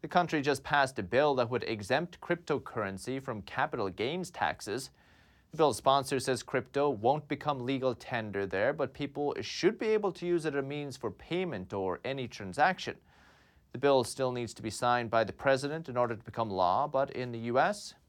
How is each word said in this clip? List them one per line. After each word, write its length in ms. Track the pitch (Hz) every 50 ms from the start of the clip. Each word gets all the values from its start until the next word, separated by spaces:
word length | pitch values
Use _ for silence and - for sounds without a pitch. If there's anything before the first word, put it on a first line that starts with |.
The 40 | -
country 360 | 151 - 180 175 156 - 156
just 200 | 131 147 139 131
passed 340 | - - 151 143 139 131 - -
a 20 |
bill 320 | 101 87 - 127 147 151 139
that 160 | 127 120 110
would 140 | 127 117 -
exempt 560 | - 113 107 104 - 131 143 175 170 - -
cryptocurrency 1000 | - - 175 170 - - 151 131 - - - 120 107 98 95 95 - - 131 135
from 220 | 131 - 120 104
capital 460 | 90 - - - 135 - - 127 104 98
gains 420 | 87 - 104 127 160 185 175 -
taxes. 600 | - - - 78 - - - 104 98 127 135 - _ _ _ _ _ _ _ _ _ _ _ _
The 60 | - 156
bill's 180 | 160 147 -
sponsor 420 | - - 139 135 139 131 135 143 131
says 240 | 123 - 131 117
crypto 460 | - - - 107 104 - - 139 143 147
won't 400 | 135 101 104 127 143 151 147 -
become 380 | 156 147 - 147 143 131 120
legal 280 | 123 139 131 127 131 117
tender 520 | - - - 127 117 110 107 95 98 98
there, 260 | 98 92 92 104 127
but 220 | 151 160 143 - -
people 420 | - 147 143 143 143 147 143 - -
should 360 | 110 - - - - 180 226 -
be 100 | - 220
able 220 | 220 214 202 196
to 120 | 170 - 175
use 220 | 175 175 170 151
it 80 | 160 139
as 60 | 143
a 20 |
means 340 | 135 135 147 147 143 143 120
for 140 | - - 110
payment 640 | 98 - - - 165 180 190 175 135 98 92 - 113
or 260 | 101 95 92 90 - _
any 200 | 123 135 139 127
transaction. 680 | 110 - - 107 95 90 104 147 185 185 - - - - - _ _ _ _ - - - _ _ _ _ _ _ _
The 60 | _ 131
bill 240 | 135 143 139 131
still 300 | 120 - - - 135 127
needs 220 | 127 123 120 107 -
to 80 | -
be 80 | 117 110
signed 400 | 101 - - 123 123 123 120 110
by 140 | 117 117 113
the 80 | 95 -
president 560 | - - 143 135 127 139 139 151 165 165 -
in 80 | 123 123
order 180 | 123 113 117
to 80 | 104 -
become 240 | - - - 113 110
law, 400 | 98 92 92 87 92 117 143 147
but 220 | 151 135 139 135
in 220 | - 110 127 123
the 60 | 120 117
U 180 | 113 120 120 131
S 340 | 151 185 208 208 - - - _ _